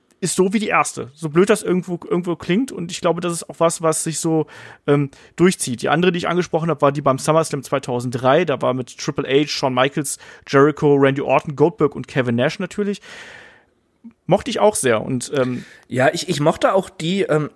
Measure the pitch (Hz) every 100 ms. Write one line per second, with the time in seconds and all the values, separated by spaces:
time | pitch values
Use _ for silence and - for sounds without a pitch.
0 | _ _ 175 - 190 208 214 165 147 -
1 | 117 - 160 156 202 214 - 180 170 175
2 | - 175 175 165 - 185 269 - 170 170
3 | 180 170 175 170 - - 165 - 165 156
4 | 170 151 170 160 151 - - - - 143
5 | 143 - - - 180 - - 117 - 143
6 | 185 175 160 175 175 165 165 147 143 143
7 | 143 - - 160 156 143 - 139 135 123
8 | 123 120 127 151 170 131 127 127 123 -
9 | - 151 127 135 147 - 135 127 135 -
10 | 139 - - - - 143 147 147 151 143
11 | 139 135 135 139 - 135 156 170 147 -
12 | 123 143 123 117 143 - 180 - 202 196
13 | - - - - - _ _ _ _ _
14 | 226 - - - - 214 208 208 127 110
15 | - 127 - 143 127 123 - - - 123
16 | 139 165 - 143 147 - 277 190 180 -
17 | 156 196 - 151 143